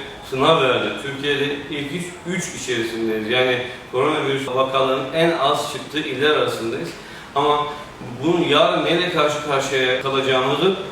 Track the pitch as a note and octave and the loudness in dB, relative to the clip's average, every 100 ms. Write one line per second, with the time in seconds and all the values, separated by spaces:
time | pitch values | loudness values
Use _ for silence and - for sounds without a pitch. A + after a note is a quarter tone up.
0 | - - - C3 D3+ E3 B2+ A#2+ G#2+ - | -8 -14 -6 2 4 6 4 2 0 -4
1 | C#3 C3 C#3+ C3+ C#3+ C#3+ - D3+ C3+ F3 | -6 -4 -2 0 0 -2 -6 -6 -6 -6
2 | F3 - F3 F#3 - - - A#2+ A2 A2+ | -8 -10 -6 -6 -6 -6 -4 -2 -2 -2
3 | A2 G#2+ G#2+ B2+ B2+ B2 - - - B2+ | -2 -2 0 2 2 0 -4 -10 -4 0
4 | D3 D3+ C3+ C3+ C3+ B2+ C3+ C3+ C3 C3+ | 2 2 0 -2 0 0 2 2 2 0
5 | C#3 D#3+ E3+ E3 C#3 C#3+ - C3+ B2+ D3 | 0 2 2 4 2 2 -2 -8 -6 -4
6 | D3 B2+ D3+ D3 - - A2+ - E3 - | -2 2 2 4 2 0 -2 -4 -6 -10
7 | - - - C#3+ D3 D3 C#3+ - - - | -14 -16 -6 0 2 2 0 -6 -12 -14
8 | B2 B2 D3+ F3 C#3+ D3 F3 E3 D3+ E3+ | -12 -2 0 2 4 4 4 2 2 0
9 | F3 E3 D3+ D3 D3+ C#3 C3 C3 B2+ B2+ | 0 2 2 0 -2 -2 0 0 2 0
10 | C3+ C3+ C3+ B2+ C3 - F#3 F#3+ - | 0 0 2 2 2 2 2 0 -4